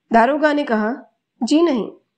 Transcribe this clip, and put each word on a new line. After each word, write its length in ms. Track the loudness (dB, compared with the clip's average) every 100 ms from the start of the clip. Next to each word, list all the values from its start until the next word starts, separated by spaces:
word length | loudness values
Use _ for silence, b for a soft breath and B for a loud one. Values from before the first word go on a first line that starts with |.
| _
दारोगा 400 | 2 2 2 0
ने 120 | -2
कहा, 400 | -2 -2 -2 -6 -12 _ _ _
"जी 200 | -2 2
नहीं, 300 | 2 0 -6 -12 _